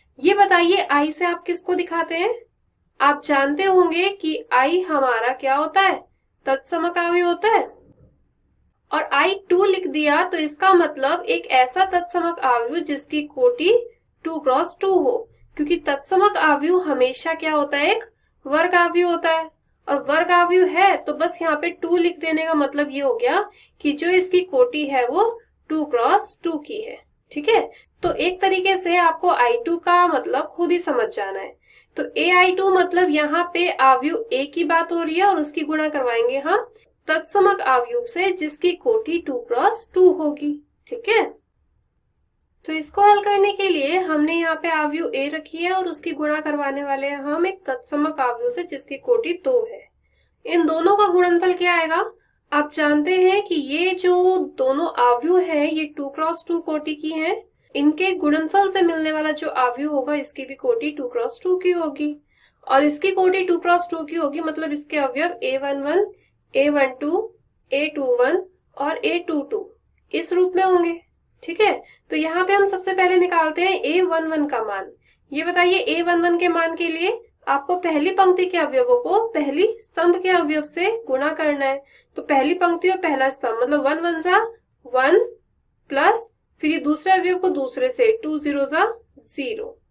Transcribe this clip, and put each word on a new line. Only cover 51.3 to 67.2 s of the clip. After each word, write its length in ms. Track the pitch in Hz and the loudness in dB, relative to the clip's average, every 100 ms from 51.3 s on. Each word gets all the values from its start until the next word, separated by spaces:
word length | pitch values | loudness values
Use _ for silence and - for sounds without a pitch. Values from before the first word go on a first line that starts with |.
| 349 370 359 | 4 2 2
क्या 200 | 349 349 | 2 2
आएगा? 280 | 320 330 453 - _ _ - | 2 0 -2 -8 _ _ -4
आप 200 | 294 294 | -2 -2
जानते 400 | - 294 294 294 | 0 2 2 2
हैं 280 | 370 370 392 | 4 4 4
कि 120 | 403 320 | 2 -2
ये 380 | 262 302 359 | -2 -2 -2
जो 440 | 370 359 359 370 370 285 - | 0 2 4 4 2 -2 -2
दोनों 300 | 262 269 339 - | 0 0 -2 0
आव्यूह 400 | 247 240 302 359 | 2 2 2 2
हैं 220 | 339 302 302 | 2 0 0
ये 200 | 311 302 | -2 -6
टू 200 | - 277 | -8 -10
क्रॉस 340 | 302 320 330 - | -4 -4 -4 -4
टू 120 | 339 | -6
कोटि 320 | 330 302 311 302 | -4 -6 -6 -8
की 140 | 311 | -8
हैं। 240 | 320 320 440 - _ _ 285 | -4 -4 -4 -8 _ _ -2
इनके 360 | 294 302 381 | 0 2 -2
गुणनफल 560 | 370 294 311 311 392 392 | -2 0 0 2 2 2
से 120 | 381 | 2
मिलने 300 | 339 320 311 | 0 0 -2
वाला 200 | 311 311 | -2 -2
जो 160 | 302 320 | -4 -4
आव्यूह 440 | - 247 247 302 | 0 0 0 -4
होगा 220 | 294 247 294 | -2 -2 -4
इसकी 300 | 277 - 262 | -6 -12 -14
भी 100 | 269 | -6
कोटि 360 | - 226 302 | -2 -2 -2
टू 160 | 302 254 | -6 -6
क्रॉस 320 | 480 - - | -6 -6 -6
टू 120 | 370 370 | -2 0
की 140 | 359 | 0
होगी 440 | 349 311 277 294 294 _ _ _ _ - | 0 -2 -4 -6 -8 _ _ _ _ 0
और 160 | 269 | 2
इसकी 280 | 294 294 381 | 2 0 0
कोटि 300 | 370 370 381 | 2 2 2
टू 140 | 359 339 | 0 0
क्रॉस 300 | 349 349 - | 2 0 0
टू 120 | 330 | -8
की 120 | 302 330 | -6 -4
होगी, 240 | 294 294 | -4 -4
मतलब 320 | 320 311 311 | -6 -6 -6
इसके 260 | 294 - 302 | -6 -6 -2
अवयव 420 | 269 254 330 - | -2 -2 -4 -4
ए 140 | 262 262 | -4 -4
वन 240 | 277 277 | -4 -4
वन, 220 | 277 339 415 - _ _ _ | -2 0 -2 -6 _ _ _
ए 160 | - 285 | 0 2
वन 240 | 294 262 254 | 2 0 -2
टू, 320 | 294 349 | -4 -4